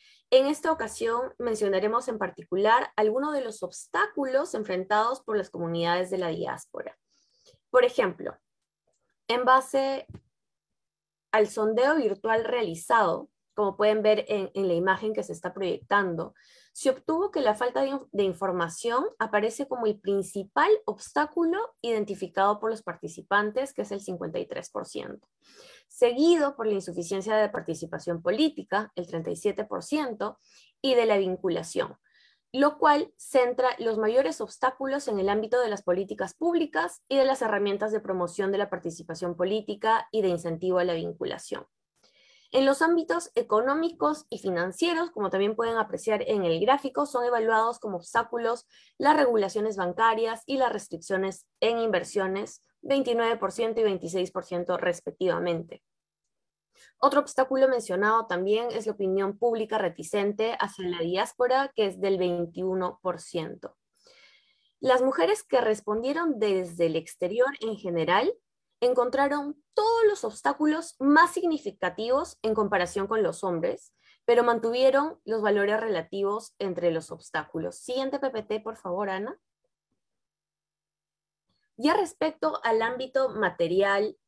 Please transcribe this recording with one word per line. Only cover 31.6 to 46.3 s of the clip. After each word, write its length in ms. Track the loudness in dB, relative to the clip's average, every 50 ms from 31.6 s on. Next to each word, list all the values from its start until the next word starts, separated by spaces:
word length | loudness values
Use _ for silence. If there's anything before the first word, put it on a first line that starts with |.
| -4 -4 -4 -4 -4 -4 -4 _ _ _ _ _ _ _ _ _ _ _ 0
lo 240 | 2 4 4 4 4
cual 340 | 4 4 4 4 2 -4 _ -18
centra 520 | -8 0 2 4 4 4 2 0 0 0 0 -2
los 180 | -2 -2 -2 0
mayores 420 | 0 2 4 2 2 2 0 -6
obstáculos 680 | -8 -10 -6 0 0 0 0 0 -4 -4 -4 -4 -2 -2
en 100 | -2 0
el 120 | 0 0
ámbito 300 | 0 0 0 0 0 2
de 100 | 2 0
las 120 | -2 -4
políticas 540 | 0 0 0 0 0 -4 -6 -8 -8 -8 -6
públicas 640 | -2 0 0 2 2 0 0 -2 -2 -2 -2 -4 -10 _ 0
y 100 | 2 4
de 80 | 4
las 160 | 4 2 0
herramientas 500 | 0 0 0 0 0 0 0 0 -2 -2
de 100 | -2 -2
promoción 500 | -2 -2 -2 -2 -2 -4 -2 -2 -2 0
de 80 | 0 0
la 100 | 0 -2
participación 640 | -4 -6 -8 -8 -10 -10 -12 -12 -10 -6 -6 -6 -4
política 720 | -2 -2 -2 -2 -4 -4 -6 -8 -2 0 2 2 2 0 -2
y 100 | -2 0
de 60 | 0 0
incentivo 500 | 0 -2 -4 -6 -6 -4 -2 0 0 2
a 60 | 2
la 100 | 0 -2
vinculación. 720 | -4 -4 -6 -6 -6 -6 -8 -8 -8 -10 -10 -12 -12 -12 _ _ _ _ _ _ _ _ _ _ _ _ _ _ _ _ _ 2
En 120 | 4 4
los 160 | 4 4 4
ámbitos 480 | 4 4 4 2 2 0 -4 -4 -4 -4 -4
económicos 880 | -4 -2 2 2 2 2 2 0 0 -2 -2 -2 0 0 0 0 -2 -6 -12
y 100 | -12 -8
financieros, 720 | -4 -4 -2 -2 -2 -4 -2 -2 0 0 0 0 -2 -4
como 180 | -4 -4 -4 -2
también 240 | 0 0 0 0 0
pueden 220 | 0 -2 -2 0
apreciar 480 | -2 -2 -2 -4 -6 -2 0 0 0 0
en 180 | 0